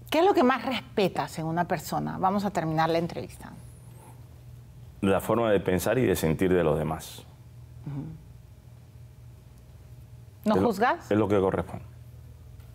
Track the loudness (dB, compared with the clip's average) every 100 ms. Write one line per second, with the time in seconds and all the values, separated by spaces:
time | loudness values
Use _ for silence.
0 | 2 6 6 6 4 2 -2 -6 -4 0
1 | 0 0 -4 -4 -2 -2 -2 -4 -4 -6
2 | -4 -2 0 0 -2 -2 0 0 2 0
3 | -2 -6 -12 -14 -18 -18 -20 -20 -20 -20
4 | -20 -20 -20 -20 -20 -20 -20 -20 -20 -2
5 | 0 2 2 2 4 2 2 0 2 2
6 | 2 2 2 2 2 4 4 2 0 -6
7 | -10 -16 -20 -20 -20 -20 -20 -16 -12 -10
8 | -12 -14 -20 -20 -20 -20 -20 -20 -20 -20
9 | -20 -20 -20 -20 -20 -20 -20 -20 -20 -20
10 | -20 -20 -20 -6 0 2 2 2 0 0
11 | 0 2 4 2 2 0 -4 -10 -16 -20
12 | -20 -20 -20 -20 -20 -20 -20